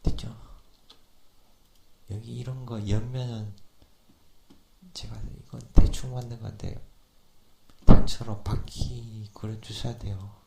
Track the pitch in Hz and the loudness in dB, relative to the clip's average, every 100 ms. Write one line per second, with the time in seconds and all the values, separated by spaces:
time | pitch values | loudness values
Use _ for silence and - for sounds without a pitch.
0 | - - - - - - - - - - | 2 0 -6 -14 -18 -20 -20 -20 -20 -20
1 | - - - - - - - - - - | -20 -20 -20 -20 -20 -20 -20 -20 -20 -20
2 | - 101 117 120 123 131 127 113 101 123 | -16 -14 -12 -14 -12 -12 -10 -10 -2 -2
3 | 120 127 127 113 104 101 - - - - | 0 -8 -8 -8 -12 -14 -20 -20 -20 -20
4 | - - - - - - _ - 185 - | -20 -20 -20 -20 -20 -20 _ -20 -20 -16
5 | - 110 110 - - 120 120 - - - | -14 -12 -12 -14 -18 -18 4 6 6 2
6 | 127 123 120 117 110 101 - - - - | -8 -10 -12 -12 -14 -12 -12 -12 -16 -20
7 | - - - - - - - - - - | -20 -20 -20 -20 -20 -20 -20 2 12 12
8 | - - 110 104 - - - - 139 123 | 10 2 -4 -6 -4 -6 -8 -6 -6 -6
9 | 113 110 104 - 110 110 - 120 120 117 | -14 -16 -16 -12 -12 -12 -12 -8 -8 -8
10 | 104 98 101 - | -10 -10 -12 -18